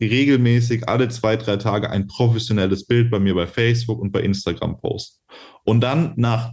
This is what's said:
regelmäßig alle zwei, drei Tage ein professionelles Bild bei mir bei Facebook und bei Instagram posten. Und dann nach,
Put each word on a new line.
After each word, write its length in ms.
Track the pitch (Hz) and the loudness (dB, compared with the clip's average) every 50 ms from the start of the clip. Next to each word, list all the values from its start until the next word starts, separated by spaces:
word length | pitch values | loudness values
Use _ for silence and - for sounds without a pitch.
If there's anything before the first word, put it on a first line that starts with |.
regelmäßig 880 | 113 104 120 131 139 143 139 123 123 117 120 123 120 120 120 117 - - | -2 0 2 2 4 4 4 4 4 4 4 4 2 2 -2 -2 -2 -2
alle 180 | 110 120 127 120 | 0 0 0 -2
zwei, 300 | 123 - - 110 110 110 | -2 -2 0 0 0 0
drei 180 | - - 101 | -2 -2 -4
Tage 340 | 98 - 110 98 107 104 - | -2 -2 -2 -2 -2 -2 -2
ein 180 | - 101 98 - | -2 -4 -4 -4
professionelles 800 | - - 123 117 113 113 110 - 123 107 92 95 95 - - - | -2 0 2 2 2 0 0 0 0 0 2 2 0 -2 -2 0
Bild 220 | 120 120 117 117 | 2 2 2 2
bei 100 | 117 101 | 2 2
mir 160 | 98 98 92 | 2 2 2
bei 120 | 90 85 85 | 0 -2 -2
Facebook 520 | - 120 117 117 120 117 117 120 143 - | -2 0 0 2 0 0 -2 -4 -4 -4
und 120 | 101 98 | -4 -4
bei 80 | 98 95 | -2 -2
Instagram 640 | - 98 98 98 - - 85 - - 85 85 - | 0 0 -2 -2 -4 -4 -4 -4 -4 -6 -6 -6
posten. 400 | - - - - - - - _ _ _ - - - - - - _ | -6 -6 -6 -6 -8 -14 -18 _ _ _ -20 -20 -20 -20 -20 -6 _
Und 160 | - 110 117 | 2 2 2
dann 320 | 127 127 139 160 165 - - 120 | 2 2 0 0 -2 -2 -2 -2
nach, 340 | 117 117 113 117 120 - | 0 0 0 -2 -4 -8